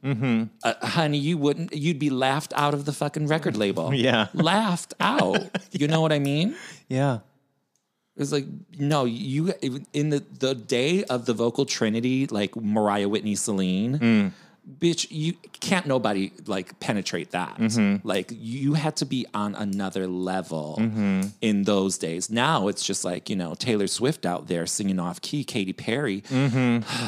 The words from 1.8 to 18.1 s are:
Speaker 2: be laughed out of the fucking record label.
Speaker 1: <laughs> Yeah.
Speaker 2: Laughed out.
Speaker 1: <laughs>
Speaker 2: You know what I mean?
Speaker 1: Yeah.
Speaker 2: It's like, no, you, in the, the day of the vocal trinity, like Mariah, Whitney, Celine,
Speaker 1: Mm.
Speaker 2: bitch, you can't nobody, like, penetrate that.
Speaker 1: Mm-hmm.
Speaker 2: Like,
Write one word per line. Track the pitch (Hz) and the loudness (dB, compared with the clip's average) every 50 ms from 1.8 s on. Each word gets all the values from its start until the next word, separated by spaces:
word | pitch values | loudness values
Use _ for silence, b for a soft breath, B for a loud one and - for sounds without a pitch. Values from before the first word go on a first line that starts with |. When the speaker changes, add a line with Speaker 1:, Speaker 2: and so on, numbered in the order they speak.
| 143 165 170 135 | 0 0 0 0
Speaker 2:
be | 143 147 | 0 0
laughed | 135 127 131 131 135 147 151 - - | 0 2 2 2 2 0 -2 -4 -2
out | - 147 147 147 | 0 2 2 2
of | 143 143 | 0 0
the | 143 147 | -2 -4
fucking | - 151 147 - 160 151 | -2 -2 -4 -2 -2 0
record | 143 156 165 156 165 147 | 0 0 0 0 0 0
label. | 107 107 101 95 - 80 82 135 | 2 2 2 2 0 0 0 2
Speaker 1:
<laughs> | 135 113 131 | 2 4 4
Yeah. | 120 117 107 98 - | 4 4 2 2 2
Speaker 2:
Laughed | - - 160 170 - 226 208 180 170 - - - - | 2 2 4 4 4 2 2 0 -2 -4 -8 -4 0
out. | 175 185 247 294 190 185 - - 190 - - 185 - | 0 2 2 4 2 2 2 0 0 -2 -6 -8 -8
Speaker 1:
<laughs> | - - | -6 -4
Speaker 2:
You | 180 143 147 | 0 2 2
know | 160 160 | 4 4
what | 160 160 156 | 4 4 2
I | 147 | 2
mean? | 143 139 139 147 165 214 311 359 B B B B B B | 2 2 2 2 0 0 -2 -4 B B B B B B
Speaker 1:
Yeah. | 131 131 139 143 127 110 - _ _ _ _ _ _ _ _ _ _ _ _ _ _ _ _ _ _ | 0 0 2 2 0 -2 -4 _ _ _ _ _ _ _ _ _ _ _ _ _ _ _ _ _ _
Speaker 2:
It's | - 143 139 | -6 -4 -2
like, | 143 143 135 - 143 143 - - - - | -2 -2 -4 -4 -8 -14 -16 -12 -6 -2
no, | 143 143 156 147 131 | 0 2 2 2 2
you, | 123 113 117 - 135 131 143 160 185 175 - - 139 123 143 - - - | 0 0 -2 -4 -4 -2 0 0 -2 -2 -2 -4 -6 -6 -6 -8 -6 -2
in | 147 147 156 | -2 0 2
the, | 147 143 - - - - | 0 0 -2 -4 -8 -4
the | 135 131 135 | -2 -2 -2
day | 123 110 - 131 120 127 143 175 190 202 | -2 -4 -2 0 2 2 2 2 2 0
of | - 127 123 117 | 0 -2 -2 0
the | 127 117 | 0 0
vocal | 104 117 117 113 - 139 | 2 2 0 2 0 0
trinity, | 135 - - 113 110 107 113 117 127 131 131 139 139 | 0 0 0 0 2 2 2 2 2 2 0 0 0
like | 113 104 104 98 - | 0 -2 -2 -2 -2
Mariah, | - 113 101 107 110 107 104 101 104 101 101 | -2 -2 0 2 4 4 4 4 2 2 2
Whitney, | 104 107 - 104 104 | 0 0 0 -2 -2
Celine, | 101 - - 107 95 95 92 92 95 104 120 131 151 | -2 -2 -2 0 0 2 2 2 0 0 0 0 2
Speaker 1:
Mm. | 131 117 113 107 101 95 87 B B B B B B - 135 131 | 4 4 6 6 4 2 0 B B B B B B -20 -4 0
Speaker 2:
bitch, | - 170 165 - - - | 2 2 2 2 -2 -4
you | - 156 151 165 - - - - - - | -4 -4 -2 -2 -2 -4 -8 -20 -16 -8
can't | - - 196 180 - | -4 0 0 0 2
nobody, | 147 135 131 110 107 104 98 98 92 - - - | 2 0 2 2 0 0 0 -2 -2 -4 -8 -8
like, | - 104 95 92 - - - | -6 -4 -4 -6 -6 -10 -8
penetrate | - - 120 104 92 - - 87 82 - - | -4 -2 -2 -2 -2 -2 -4 -6 -4 -4 -4
that. | 87 90 - - - | -4 -4 -4 -2 0
Speaker 1:
Mm-hmm. | 113 110 104 117 107 101 101 101 95 | 0 2 2 4 4 2 2 0 0
Speaker 2:
Like, | 107 | -2